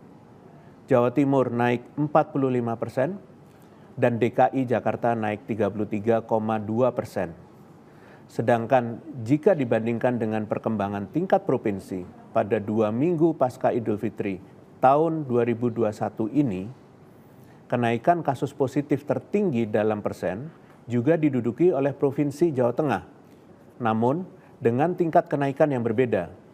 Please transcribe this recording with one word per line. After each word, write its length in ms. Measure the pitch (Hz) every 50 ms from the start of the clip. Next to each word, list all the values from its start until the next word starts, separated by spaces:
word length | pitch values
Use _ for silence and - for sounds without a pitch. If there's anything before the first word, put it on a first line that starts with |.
| - - - - - - - - - - - - - - - - - -
Jawa 240 | 135 120 120 123 120
Timur 400 | 147 143 139 139 135 127 - 120
naik 400 | 120 120 120 123 120 - - -
empat 400 | - 147 151 - 160 147 - -
puluh 160 | 147 135 131
lima 320 | 127 123 117 117 117 113
persen, 400 | 113 107 - 131 127 156 196 196 - - - - - - - - - - - - - - - -
dan 160 | 127 123 120
D 160 | 110 120 113 -
K 160 | - 131 117 -
I 80 | 135 131
Jakarta 480 | 117 120 104 104 113 104 113 - 120 117
naik 320 | 113 110 107 104 104 -
tiga 240 | - 117 101 107 98
puluh 160 | 101 101 107
tiga 400 | 101 110 104 101 113 113 113 110
koma 320 | - 117 110 107 110 110
dua 320 | 110 104 107 110 117 127 120
persen. 480 | - - 101 - - 104 90 85 82 - - - - - - - - - - - - - - - - - - -
Sedangkan 720 | - - 117 113 120 113 117 110 131 127 120 117 117 - - - 277 135 113
jika 320 | 113 143 151 - 214 190 156
dibandingkan 560 | 135 117 120 110 110 117 117 113 131 127 123
dengan 320 | 113 117 107 110 110 107
perkembangan 640 | 101 110 - - 117 110 104 98 101 104 101 101 98
tingkat 320 | - 151 185 190 196 190 190
provinsi 640 | - 139 120 - 113 101 95 - - 98 90 87 80 - - - -
pada 320 | - 113 113 98 113 107 101
dua 320 | 107 107 113 110 104 110
minggu 400 | 120 147 175 180 151 165 165 156
pasca 400 | - - 123 - - - 123 101
Idul 240 | 120 113 117 107 101
Fitri 400 | 117 107 - - 104 101 95 87 - - - - - - - -
tahun 480 | - 127 139 147 165 165 165 160 147
dua 160 | 131 117 120 120
ribu 240 | 120 117 113 123
dua 240 | 120 110 117 113 104
puluh 80 | 104 -
satu 260 | 113 101 - - 113 104
ini, 400 | 135 147 147 123 92 92 95 113 131 - - - - - - - - - - - - - - - - - -
kenaikan 560 | - 131 123 123 117 117 113 - - 175 170 143
kasus 320 | 147 135 - 156 127 -
positif 480 | - 139 123 - 147 139 - 147 131 -
tertinggi 640 | - 127 127 - - - 208 208 180 131 117 117
dalam 320 | 107 107 110 107 110 107 104
persen 480 | 101 101 98 - - 87 92 104 139 165 - - - - - - -
juga 320 | - 113 120 117 147 165 165
diduduki 560 | 156 147 127 123 113 120 110 - 170 185 165
oleh 160 | 143 139 143
Provinsi 640 | 135 - 147 139 131 - 147 143 135 - 175 170 143
Jawa 160 | 123 120 120
Tengah. 320 | 123 - 156 143 113 90 82 - - - - - - - - - - - - - - - 123
Namun, 400 | 110 110 110 117 120 143 175 190 - - - - - - - -
dengan 320 | 117 117 123 151 175 175
tingkat 320 | 170 180 160 - 175 165
kenaikan 480 | - - 143 143 139 135 - 160 151 139
yang 80 | 123 113
berbeda, 480 | 117 110 110 131 120 110 95 85 82 - - - -